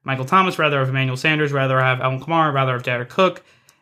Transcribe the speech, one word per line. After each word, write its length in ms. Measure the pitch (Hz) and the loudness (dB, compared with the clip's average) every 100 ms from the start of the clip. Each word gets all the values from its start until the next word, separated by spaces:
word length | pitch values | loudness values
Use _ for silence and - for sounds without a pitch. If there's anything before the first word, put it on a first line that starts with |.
Michael 220 | 131 131 131 | -8 -6 0
Thomas, 320 | 190 185 175 | 2 2 2
rather 200 | 151 143 | 0 2
have 120 | 131 | 0
Emmanuel 260 | 135 131 127 | 0 -2 -2
Sanders, 360 | 160 156 147 | -2 0 0
rather 280 | 139 135 131 | 0 0 2
have 200 | 131 123 | 2 0
Alvin 200 | 131 131 | -2 -4
Kamara, 320 | 143 165 156 | -2 0 2
rather 200 | 139 131 | 2 0
have 100 | 123 | -2
Jared 260 | 127 123 123 | -4 -4 -4
Cook, 340 | - 185 175 _ _ _ _ | 2 2 0 _ _ _ _